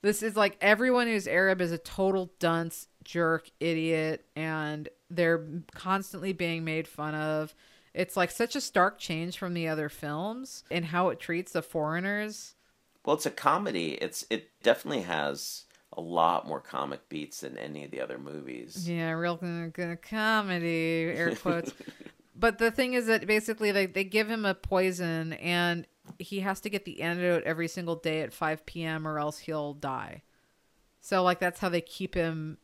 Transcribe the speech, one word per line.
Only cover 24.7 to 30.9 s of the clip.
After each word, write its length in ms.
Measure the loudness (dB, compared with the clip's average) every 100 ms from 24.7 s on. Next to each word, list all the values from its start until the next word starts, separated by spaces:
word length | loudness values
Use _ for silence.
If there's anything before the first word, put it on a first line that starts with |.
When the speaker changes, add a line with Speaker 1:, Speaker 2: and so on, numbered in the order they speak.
| 4 4 2 -2 -2 -2
Speaker 1:
and 520 | -4 0 2 2 0 -4 _ -20 -16
he 220 | -8 -4
has 200 | -2 -2
to 60 | -2
get 160 | -4
the 160 | -6 -4
antidote 440 | -2 2 4 4
every 240 | 2 -2 -2
single 260 | -4 -4
day 280 | -2 0 0
at 100 | -2
five 340 | -2 -2 -2 -6
P 160 | -6
M 240 | -4 -2 -2
or 140 | -2
else 180 | -2 -4
he'll 340 | -6 -4 -4
die. 500 | -6 -6 -6 -6 -12 _ _ _ _ _ _ _